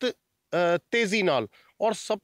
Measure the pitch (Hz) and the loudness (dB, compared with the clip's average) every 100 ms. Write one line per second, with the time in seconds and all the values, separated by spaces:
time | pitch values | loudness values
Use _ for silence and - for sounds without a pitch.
0 | 247 - _ _ _ 165 175 175 - 233 | -6 -6 _ _ _ 0 2 0 0 -2
1 | 220 220 185 135 110 - _ _ 214 214 | 0 2 2 2 -2 -10 _ _ -2 -2
2 | - 214 | -4 -8